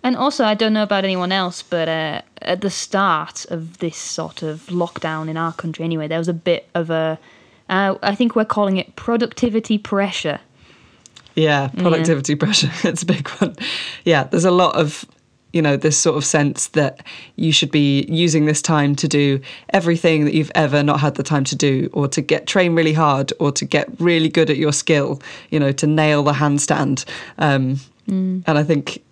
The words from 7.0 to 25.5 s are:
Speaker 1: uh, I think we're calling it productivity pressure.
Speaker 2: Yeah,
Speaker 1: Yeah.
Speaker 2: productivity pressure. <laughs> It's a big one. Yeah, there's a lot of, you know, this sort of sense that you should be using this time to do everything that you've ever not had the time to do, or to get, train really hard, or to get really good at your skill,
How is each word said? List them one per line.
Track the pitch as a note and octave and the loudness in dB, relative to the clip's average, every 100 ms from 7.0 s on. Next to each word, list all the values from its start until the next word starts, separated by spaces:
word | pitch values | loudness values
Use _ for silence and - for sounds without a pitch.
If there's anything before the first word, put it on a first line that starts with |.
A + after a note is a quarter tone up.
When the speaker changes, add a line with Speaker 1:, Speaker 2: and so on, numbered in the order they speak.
| D#3+ D#3+ - - _ _ - | -2 -4 -12 -20 _ _ -2
Speaker 1:
uh, | F#3 G3 F#3+ | 0 0 0
I | G3+ | -2
think | G3+ A#3+ A3+ | 2 2 2
we're | |
calling | G#3+ G#3 G3 F#3+ | 0 0 0 0
it | - - | -4 -8
productivity | - A#3 A#3 - B3 A3 A3 G#3+ | -2 -2 -2 -2 0 0 0 -2
pressure. | - G3 G3 - D#3 C#3+ _ _ - - _ _ - - _ | 0 -2 -2 -2 -4 -6 _ _ -20 -20 _ _ -20 -20 _
Speaker 2:
Yeah, | - D#3 C#3+ C3+ | 0 2 2 0
Speaker 1:
Yeah. | D3 | 0
Speaker 2:
productivity | F3+ E3 E3 D3 C3+ | 2 2 2 0 0
pressure. | D3 F#3 G#3 C#3+ - | 0 2 2 0 0
<laughs> | E3+ | -2
It's | E3+ | -2
a | E3+ | -2
big | G3 C#3+ - | -2 -4 -2
one. | G3+ - A#3+ - - - | -2 -2 -10 -8 -10 -4
Yeah, | F3+ D3+ | 2 2
there's | - E3+ | 2 2
a | F3+ | 4
lot | F3+ F3 - | 4 4 2
of, | D3+ - - _ _ _ _ | 0 -4 -18 _ _ _ _
you | - | 0
know, | D3+ C#3 | 2 2
this | D#3 C#3+ | 2 2
sort | E3 D3 | 2 0
of | |
sense | C#3+ D#3 C#3+ B2+ - | 0 2 0 -2 -2
that | D#3 C#3 - - - - - | 0 0 -4 -20 -20 -18 -4
you | D#3+ | 0
should | D3+ C#3 | 2 2
be | D3+ C#3+ C#3 - | 2 2 2 0
using | D#3+ E3+ D#3 | 0 2 2
this | D3+ D3+ | 2 0
time | - D#3 C#3+ C#3+ | 0 2 2 0
to | D3+ | 0
do | D3 C#3+ C#3 C3+ - - | 2 2 0 -4 -20 -2
everything | F#3+ E3+ E3 E3+ D#3 D3 | 0 2 2 2 4 2
that | |
you've | D#3 D3 | 2 0
ever | - D3 D3 | 0 2 2
not | C#3+ C3+ | 2 2
had | D3 | 0
the | - | -2
time | C#3 D3+ | -2 0
to | C3 C#3 | 0 0
do, | C#3+ C3 - | 0 2 -2
or | - C#3 | -2 -2
to | - | -2
get, | C3 D#3 - | 0 -2 0
train | G3+ F3+ | 2 2
really | E3 D#3+ | 4 2
hard, | D#3 D3+ C#3 C#3 - | 2 2 2 -2 -2
or | C#3+ | -2
to | C#3 | -2
get | C3+ D3+ - - | -2 -2 -2 -2
really | E3+ E3+ D#3+ | 2 2 2
good | E3 D#3 | 2 2
at | C#3 | 2
your | D3+ | 0
skill, | C#3+ - D3+ C#3 C#3 - - - | -2 0 0 0 -6 -10 -20 -4